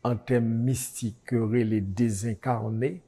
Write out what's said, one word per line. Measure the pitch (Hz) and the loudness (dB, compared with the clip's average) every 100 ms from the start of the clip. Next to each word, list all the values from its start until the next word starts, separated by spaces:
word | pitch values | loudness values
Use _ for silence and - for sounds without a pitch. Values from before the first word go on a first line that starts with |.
en | 123 113 | -2 -4
termes | - 123 113 | 0 2 2
mystiques | 113 123 131 - - 113 113 - | 2 2 0 -4 -6 -6 -6 -2
que | 120 | 0
les | 110 120 113 110 | 2 2 4 2
désincarnés | 98 92 120 98 113 104 135 117 110 110 131 180 | 0 0 0 0 -4 -4 -2 -2 -2 0 -2 -4